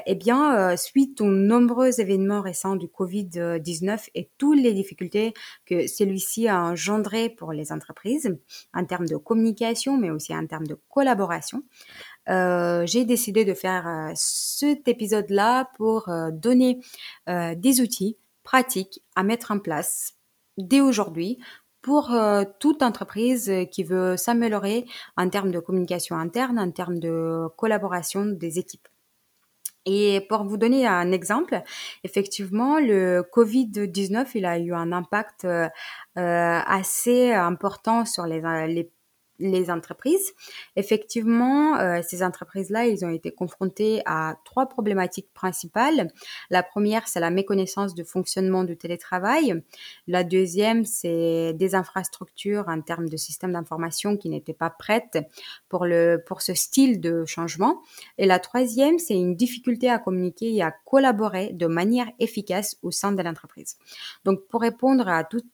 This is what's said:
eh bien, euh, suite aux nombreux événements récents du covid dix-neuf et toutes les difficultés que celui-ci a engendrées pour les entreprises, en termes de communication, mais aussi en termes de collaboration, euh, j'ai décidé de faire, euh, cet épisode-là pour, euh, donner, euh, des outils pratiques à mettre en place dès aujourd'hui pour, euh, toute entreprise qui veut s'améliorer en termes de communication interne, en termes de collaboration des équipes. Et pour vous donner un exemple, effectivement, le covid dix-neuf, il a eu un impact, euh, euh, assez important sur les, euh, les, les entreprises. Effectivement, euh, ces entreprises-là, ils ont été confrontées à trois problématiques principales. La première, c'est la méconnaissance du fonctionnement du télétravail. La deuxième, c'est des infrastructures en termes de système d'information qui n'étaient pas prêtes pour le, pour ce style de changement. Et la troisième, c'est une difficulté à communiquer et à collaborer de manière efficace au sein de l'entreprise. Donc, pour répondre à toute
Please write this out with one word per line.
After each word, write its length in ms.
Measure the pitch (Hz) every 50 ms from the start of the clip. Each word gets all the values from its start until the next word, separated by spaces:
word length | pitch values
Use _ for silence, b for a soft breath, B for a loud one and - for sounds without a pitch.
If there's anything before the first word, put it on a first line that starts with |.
| -
eh 80 | 185 190
bien, 420 | 170 - 226 240 269 302 294 254
euh, 200 | 208 190 180 175
suite 440 | 170 - - - 277 277 269 277 -
aux 60 | 214
nombreux 720 | 202 196 190 196 202 233 247 247 233 240 240 262 254 240 233
événements 400 | 202 185 196 190 196 196 208 208
récents 360 | 190 190 170 - - 190 196
du 120 | 180 165 160
covid 680 | - - 190 175 185 208 196 175 165 175 170 170 170 165
dix-neuf 480 | 151 175 170 160 185 196 214 214 - - -
et 160 | 175 165 - _ -
toutes 180 | 269 294 311
les 160 | 285 254 240
difficultés 640 | 208 190 196 - - - 180 170 - 208 220 226 214 B B B B B _
que 220 | _ 180 170 - -
celui-ci 580 | - - 208 196 190 190 - - - 226 226 220
a 140 | 196 180
engendrées 640 | 170 170 175 160 151 196 208 214 202 202 202 226 233 226
pour 240 | 233 - 165 160
les 200 | 156 151 151 -
entreprises, 680 | 156 156 - - 160 - - 202 269 302 - 208 170 139 B B B B B B
en 140 | - 175 180
termes 220 | - 180 175 175 165
de 80 | 156
communication, 840 | 147 - - 226 226 226 226 202 - 233 226 233 233 - 269 277 262
mais 120 | 208 165
aussi 240 | 156 156 - - 160
en 120 | 160 160
termes 220 | 156 160 156 160 151
de 100 | 151 - _ _
collaboration, 760 | - 277 277 262 233 196 196 170 170 160 - - - 262 - B B B B B B B B B B B _ -
euh, 560 | 185 185 180 180 180 175 175 175 175 170 170
j'ai 180 | 170 - 240 254
décidé 400 | 220 247 233 - 214 190 220 220
de 80 | 208
faire, 340 | 175 - - 185 185 180 165
euh, 260 | 170 165 156 156 156 147
cet 720 | - - - - - - - - - 285 294 285 285 -
épisode-là 840 | 247 233 240 220 190 220 214 185 165 196 196 208 226 247 254 254 - -
pour, 320 | - 214 220 226 220 214 180
euh, 220 | 170 165 165 160
donner, 500 | 160 156 160 240 254 254 254 254 247 254 B B B B B B B B _ -
euh, 260 | 180 175 170 165 165
des 240 | 170 185 269 262 247
outils 360 | 247 226 - - 190 214 226 - _ _ _ _ _
pratiques 580 | - - 262 247 254 - 185 190 - - - _ _ _
à 80 | 180 185
mettre 260 | 202 233 233 - -
en 80 | 208 196
place 560 | 202 165 156 147 180 - - - - - - _ _ _ _ _ _ _ _
dès 240 | 196 190 175 262 277
aujourd'hui 580 | 277 269 233 208 196 170 160 165 170 202 247 B B B B B B _ _ _
pour, 300 | - 254 285 294 - 240 240
euh, 300 | 233 220 208 208 202 196 196 - _
toute 220 | - 302 311 311
entreprise 680 | 269 233 - - 190 - - 202 233 254 254 233 - 202 190 185 180 180
qui 140 | - - 180
veut 320 | 156 185 185 185 185 180
s'améliorer 680 | 180 - 240 240 233 233 220 214 202 190 196 220 240 240 B B B B B B -
en 100 | 180 185
termes 220 | 190 202 196 190
de 100 | 175 170
communication 560 | 170 - 190 185 180 170 175 175 - - 175
interne, 420 | 160 165 170 - 240 262 254 240 226
en 120 | 190 180
termes 280 | 160 - 180 180 175 170
de 480 | 165 165 165 165 165 165 165 165 165 160 - -
collaboration 680 | 226 226 214 196 190 185 180 175 160 - - 196 202
des 340 | 208 196 160 170 165 156 180
équipes. 300 | 185 - - - _ _ _ _ _ _ _ _ _ _ _ _ _ _ _ _ _ - - _ _ 190
Et 380 | 196 208 208 202 196 196 196 -
pour 140 | 214 214
vous 140 | 202 196 214
donner 280 | 202 226 233 262 269 254
un 280 | 220 185 175 175 180
exemple, 500 | 190 180 170 - 208 262 359 - 247 180 B B B B B B B B
effectivement, 760 | - 185 - 208 196 202 - - 196 185 196 220 247 269 302 311
le 420 | 294 226 208 190 185 180 180 180
covid 460 | 180 - - 240 233 208 226 262 254 214
dix-neuf, 680 | 196 208 208 190 170 196 196 185 202 233 269 262 -
il 100 | 214 185
a 140 | 175 170 170
eu 160 | 170 175 175
un 160 | 170 170 170
impact, 540 | 175 180 175 - 208 208 214 208 _ - -
euh, 240 | 180 175 170 165 160 B B B B B B B B _ 180
euh, 400 | 180 175 170 170 170 170 170 170 -
assez 640 | - 196 190 190 - - - - 240 247 247 247 247
important 720 | 226 190 175 175 180 - - 196 - - - 220 226 233 226
sur 220 | 226 - - 170
les, 180 | 165 160 160 160
euh, 220 | 165 165 160 160
les, 240 | 160 170 170 170 - _ _ _ _ _ _ _ _ _ -
les 320 | 185 190 185 185 180 175
entreprises. 600 | 175 165 - - 170 - - 269 349 381 - - B B B B B B B B B
Effectivement, 1000 | 196 196 - 220 214 - - - 233 220 226 233 233 247 262 277 294 302 311 294
euh, 240 | - 190 180 175 175
ces 200 | 170 - 185 175
entreprises-là, 640 | 185 180 175 - 175 - - 196 185 175 208 226 240
ils 180 | 233 208 190 180
ont 60 | 170
été 220 | 165 160 - 175
confrontées 680 | - - 185 170 - _ 190 185 190 - 214 220 220 214 -
à 300 | - 160 160 160 160 160 - _
trois 200 | - - 254 269
problématiques 600 | 254 - - 208 208 202 190 180 180 - 190 - _ _
principales. 760 | - - 185 180 - - 165 - 214 247 294 320 262 175 160 B B B B B B B B
La 140 | 180 180
première, 440 | 180 - - 202 208 208 220 226 -
c'est 140 | - - 175
la 80 | 170 170
méconnaissance 640 | 175 196 196 196 202 196 190 190 - 202 202 196 170
du 80 | 175
fonctionnement 600 | 165 - - 190 180 - - 196 190 190 185 185 185
du 140 | 170 170 -
télétravail. 840 | - 170 175 170 - - 185 180 185 214 262 320 311 233 175 165 - B B B B B B B B
La 180 | 175 175 180 180
deuxième, 600 | 165 185 185 190 175 170 196 208 220 226 233 220
c'est 680 | 226 - - - 170 170 165 165 165 165 165 165 165
des 220 | 160 160 190 185 190
infrastructures 880 | 185 175 - - 190 180 - - - 185 - _ - - 202 208 208 202 170
en 120 | 165 160
termes 300 | 156 - 170 170 170 160
de 80 | 156 156
système 340 | - - - - - 185
d'information 640 | 175 170 165 - 165 165 165 170 - - - 208 208
qui 140 | 202 - 165
n'étaient 240 | 156 147 - - 156
pas 160 | - 165 165
prêtes 480 | - - - - 214 233 240 - - 156 147 B B B B B B B B _
pour 160 | 185 180 180
le, 400 | 175 170 170 170 170 170 165 165
pour 140 | - 190 -
ce 140 | - - 180
style 440 | - - - - 269 269 262 226 180
de 280 | 160 165 170 165 165
changement. 560 | 156 - 165 170 165 160 160 202 269 349 B B B B B B B B
Et 80 | - 202
la 140 | 190 185 180
troisième, 600 | - - - 247 254 233 220 247 269 302 339 330
c'est 200 | 339 - 214 180
une 160 | 180 180 180
difficulté 540 | 175 247 240 - - - 247 233 240 247 247
à 80 | 233 220
communiquer 560 | 233 190 185 180 180 180 - - 226 226 220
et 80 | 202
à 100 | 170 156 - - _
collaborer 640 | - 262 269 269 262 226 202 220 208 180 185 196 208
de 140 | - 165 170
manière 440 | 165 165 170 180 214 240 247 240 220 - -
efficace 600 | 226 233 - 214 202 - 180 196 208 - - -
au 100 | - 180
sein 220 | 165 - - 202
de 100 | 202 185
l'entreprise. 540 | 170 170 160 - - - _ - - - - _ B B B B B B B B _
Donc, 220 | 196 196 190 - _
pour 140 | - 233
répondre 440 | 233 240 240 - 254 269 269 254 233 185
à 160 | 170 160 160
toute 200 | - - 240 - -